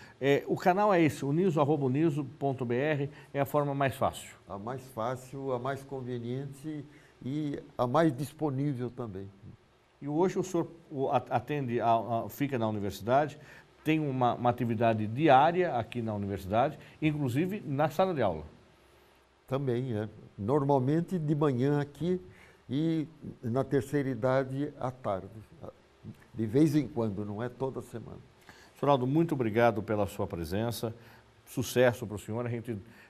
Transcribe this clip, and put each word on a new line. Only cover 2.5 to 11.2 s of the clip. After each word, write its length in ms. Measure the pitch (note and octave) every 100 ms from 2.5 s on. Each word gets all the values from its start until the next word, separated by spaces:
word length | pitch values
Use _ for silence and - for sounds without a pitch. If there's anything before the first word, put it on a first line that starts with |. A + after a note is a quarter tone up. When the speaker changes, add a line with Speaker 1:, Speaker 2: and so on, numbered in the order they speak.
| B2+
Speaker 1:
B 120 | A#2+ A#2+
R, 340 | D3+ C#3+ C#3+ - -
é 80 | C#3
a 40 | C#3
forma 280 | D3 C#3+
mais 220 | C#3 C3+ -
fácil. 340 | F#2+ - - - -
Speaker 2:
A 100 | G2
mais 240 | G#2+ C3+ -
fácil, 640 | A2+ A#2 B2+ - C#3 C3+
a 80 | A#2+
mais 240 | B2+ C3+
conveniente 1000 | C#3 C3+ B2 B2 A#2 C3 C#3 C#3 D#3 D3+ B2 - - -
e 360 | C3 D3 D3 C#3+ - -
a 80 | B2
mais 300 | C#3+ E3 B2+
disponível 720 | C#3 - D3+ C3 D3 B2 B2
também. 400 | A#2+ A#2 F#2+ G2 - F#2+ - _ _ _ -
Speaker 1:
E 60 | C#3
hoje 300 | D3+ F#3 F#3+
o 40 |
senhor 240 | F3 E3+ D3+ - -
o, 200 | C#3 C3+
a-, 80 | B2